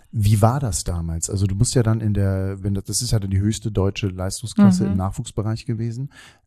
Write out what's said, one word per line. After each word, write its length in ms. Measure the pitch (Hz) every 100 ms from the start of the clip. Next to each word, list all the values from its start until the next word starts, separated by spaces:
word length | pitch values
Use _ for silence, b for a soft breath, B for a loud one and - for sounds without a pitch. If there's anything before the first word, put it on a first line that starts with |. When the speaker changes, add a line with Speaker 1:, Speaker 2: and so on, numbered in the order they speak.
| _
Speaker 1:
Wie 260 | 117 104 107
war 200 | 113 139
das 240 | 127 92
damals? 440 | - 87 82 82 -
Also 180 | 95 98
du 80 |
musst 200 | 98 123
ja 80 | 131
dann 180 | 110 113
in 140 | 110
der, 480 | 98 98 95 95 98
wenn 100 | 101
das, 120 | 98
das 180 | - 101
ist 100 | 120
ja 60 | 113
dann 120 | 98
die 100 | 95
höchste 300 | 104 110 113
deutsche 380 | 104 98 - 98
Leistungsklasse 760 | 92 92 - 113 - 202 185
Speaker 2:
Mhm. 80 | 98
Speaker 1:
im 40 | 95
Nachwuchsbereich 680 | 95 - 120 - 104 113 -
gewesen. 440 | 113 117 117 143 B B B